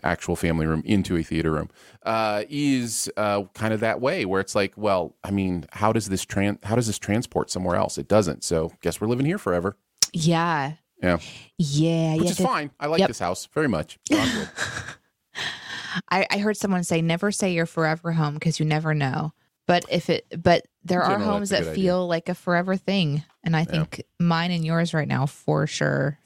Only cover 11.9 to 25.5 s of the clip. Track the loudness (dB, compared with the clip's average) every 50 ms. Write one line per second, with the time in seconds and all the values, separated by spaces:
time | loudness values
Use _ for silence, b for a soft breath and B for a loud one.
11.9 | 2 2 0 0 0 0 0 0 0 0 0 0 0 -2 -4 -6 -8 -6 -4 0
12.9 | 2 2 2 2 0 -2 -2 -2 -2 -4 -8 -6 _ 0 0 2 2 0 -2 -4
13.9 | -10 -14 _ 0 0 2 2 0 -2 -2 -6 -8 -8 -8 -8 -6 -6 -8 -10 -10
14.9 | -14 -18 _ _ _ _ _ _ B B B B B B B B B B B B
15.9 | B -6 B 0 0 0 2 2 0 0 0 0 0 0 0 0 0 0 0 0
16.9 | 0 2 2 2 0 0 0 -2 0 0 0 0 0 0 0 -2 0 0 0 0
17.9 | 0 -2 -2 -2 0 0 0 0 -2 0 0 0 0 2 0 2 2 2 2 0
18.9 | 0 0 0 0 0 -2 -4 -4 -6 _ _ _ _ _ _ 2 2 2 2 0
19.9 | -2 -2 0 0 -2 -2 -2 _ -12 0 4 4 4 4 2 _ _ _ _ -2
20.9 | 0 2 2 2 2 2 0 0 0 0 0 0 0 0 0 0 0 0 2 2
21.9 | 2 2 0 0 -2 -2 -2 -4 -6 -4 -2 0 0 0 2 0 -2 -2 0 0
22.9 | 0 2 2 2 0 -2 -4 -6 _ _ -2 0 0 2 2 0 0 -2 -2 -2
23.9 | -4 -10 -14 -16 _ 0 2 2 4 2 2 0 0 0 0 0 2 2 2 2
24.9 | 0 0 0 0 0 0 0 -2 -2 -4 -2 0